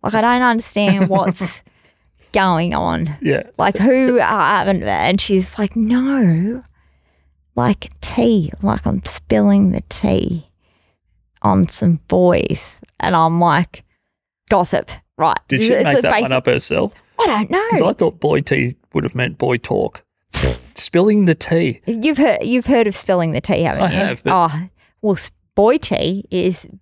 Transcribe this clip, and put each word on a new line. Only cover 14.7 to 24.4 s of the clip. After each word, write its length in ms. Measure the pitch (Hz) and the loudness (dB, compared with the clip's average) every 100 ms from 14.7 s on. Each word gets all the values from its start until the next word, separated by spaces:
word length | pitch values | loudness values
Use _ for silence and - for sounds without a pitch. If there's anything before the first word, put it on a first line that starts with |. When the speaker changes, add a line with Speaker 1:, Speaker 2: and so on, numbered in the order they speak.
| - - - _ - | -2 -4 -16 _ -2
Speaker 1:
right." 220 | 156 - _ | -2 -2 _
Speaker 2:
Did 120 | 135 | -2
Speaker 1:
This 60 | 220 | 2
Speaker 2:
she 40 | |
Speaker 1:
is 120 | 247 | 2
Speaker 2:
make 120 | - 143 | 2 2
Speaker 1:
the 60 | |
Speaker 2:
that 100 | - | 2
one 80 | 214 | 0
Speaker 1:
basic 100 | 240 131 | 0 0
Speaker 2:
up 100 | - | 0
herself? 480 | 147 - 147 196 - _ - | 0 0 -2 -2 -6 _ -2
Speaker 1:
I 80 | 440 | 0
don't 240 | 220 220 | 0 0
know. 180 | 359 440 | -2 0
Speaker 2:
'Cause 100 | 381 | 0
I 100 | 175 | 0
thought 260 | - 160 - | 0 -2 0
boy 220 | 147 151 | 0 0
tea 320 | 143 139 127 131 _ | 0 -2 -2 -6 _
would 120 | 139 | -6
have 100 | 127 | -4
meant 240 | 123 123 - | -4 -6 -2
boy 180 | 131 123 | -2 -2
talk. 480 | - 101 - - _ _ _ | -2 -4 -4 -8 _ _ _
Spilling 880 | - 65 - - - - 170 196 208 | -4 -2 -4 -8 -4 0 2 2 4
the 100 | 185 | 2
tea. 460 | 160 - 170 160 - - | 0 0 0 0 -4 -6
Speaker 1:
You've 320 | 226 262 277 | -4 -2 2
heard, 220 | 285 - | 2 2
you've 220 | - 247 240 | 0 -2 2
heard 200 | 262 214 | 2 2
of 80 | |
spilling 380 | 196 - 185 165 | -2 0 0 0
the 80 | 151 | -4
tea, 220 | - 185 | -2 -2
haven't 220 | 165 82 | 0 0
Speaker 2:
I 60 | 180 | -2
Speaker 1:
you? 60 | 156 | 0
Speaker 2:
have, 260 | 196 120 | -2 -4
but 100 | - | -2
Speaker 1:
Oh, 340 | 185 | 0